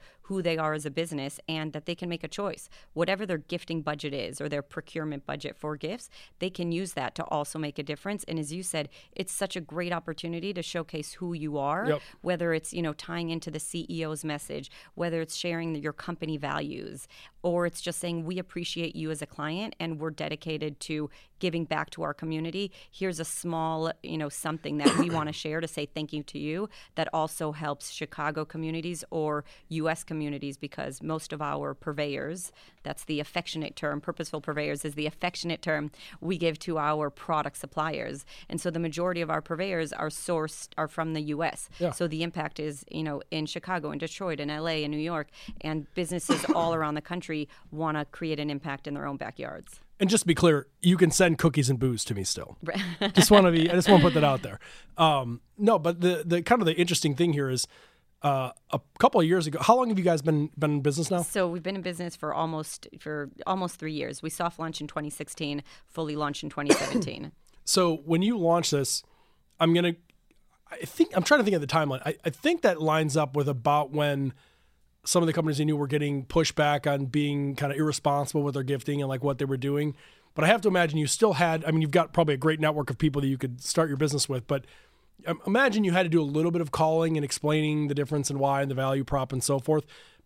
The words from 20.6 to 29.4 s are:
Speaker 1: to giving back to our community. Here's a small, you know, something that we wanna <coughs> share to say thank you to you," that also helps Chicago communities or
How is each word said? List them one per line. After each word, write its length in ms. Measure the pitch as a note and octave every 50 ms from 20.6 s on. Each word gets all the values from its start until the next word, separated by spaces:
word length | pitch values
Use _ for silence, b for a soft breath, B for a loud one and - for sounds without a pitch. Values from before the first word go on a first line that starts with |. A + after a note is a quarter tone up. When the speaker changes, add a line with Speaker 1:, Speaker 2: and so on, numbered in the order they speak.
| D#3 D3+ C#3 -
Speaker 1:
to 280 | - - D#3 D3+ D3+ C#3+ b b b b _ -
giving 260 | - F3+ D#3+ E3+ E3
back 240 | - D#3 D#3 - -
to 140 | - E3
our 100 | E3 D3
community. 600 | D3 - F3+ D#3+ D#3+ D#3 D#3+ E3 F3+ G3 G3+ F#3+ B B B B
Here's 300 | - - F#3+ F#3 F3 D#3
a 40 | E3
small, 680 | - - - - F3 E3 D#3+ D#3+ D#3+ D#3+ D#3+ D#3+ E3 - -
you 160 | - - D#3+ D#3
know, 100 | D3+ D3
something 500 | - - - D#3+ D#3+ D#3+ - D3+ D3 D3
that 200 | C#3+ C#3+ - E3+
we 100 | - F3
wanna 240 | E3 D#3+ D3+ D3+
<coughs> 120 | D3+ - -
share 160 | D#3 D3+ E3
to 80 | E3 D#3
say 180 | - D3+ D3
thank 260 | - - D#3 D3+ C#3+
you 100 | - D3+ C#3+
to 140 | - - D3
you," 300 | D3 D3+ D#3 F#3 G#3+ G#3+ B B B B _
that 120 | - D#3+ -
also 400 | - D#3+ D#3 D#3+ - - E3 D3+
helps 380 | D3+ D3+ E3 D3 D3 - - -
Chicago 520 | - - D#3 - - - D3 D3+ D3+ D#3+ D3+
communities 600 | - - D#3+ D#3+ D#3+ D#3+ E3 D#3+ F3 F3 D#3 - -
or 340 | - D#3+ D#3 D3+ D3 D3